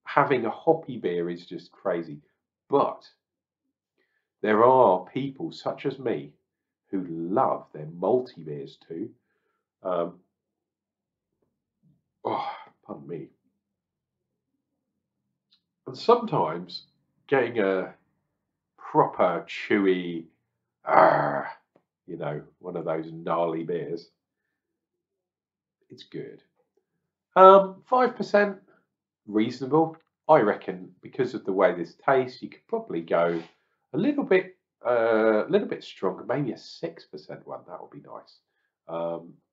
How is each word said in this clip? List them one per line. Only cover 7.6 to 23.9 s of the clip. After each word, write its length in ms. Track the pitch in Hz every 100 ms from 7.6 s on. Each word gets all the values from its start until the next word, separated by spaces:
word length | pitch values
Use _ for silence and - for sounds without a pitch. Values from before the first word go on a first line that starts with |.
| -
their 120 | 78 76
malty 600 | 85 95 127 127 - 78
beers 320 | 73 67 - -
too. 220 | 85 117 _ _ _ _ _ _ _
Um, 360 | 95 87 87 - _ _ _ _ _ _ _ _ _ _ _ _ _ _ _ _ _ _ _ _ -
oh, 260 | 107 - - - _ -
pardon 220 | 92 69
me. 200 | 80 - _ _ _ _ _ _ _ _ _ _ _ _ _ _ _ _ _ _ _ _ _ _ _ _ _ -
And 100 | 127
sometimes 840 | - 240 226 131 80 87 - - - _ _ _ -
getting 320 | 139 117 117
a 360 | 95 95 95 - _ _ _ _ _ _ _ _
proper 680 | - 151 135 - 92 82 -
chewy, 760 | - - 107 95 92 87 82 - _ _ _ _ _ -
argh, 600 | - - - - - - - _ _ _ _ -
you 120 | 82
know, 240 | 73 76 76 _
one 160 | 90 87
of 100 | 80
those 260 | 80 80
gnarly 520 | 82 87 85 85 82
beers, 460 | 80 85 71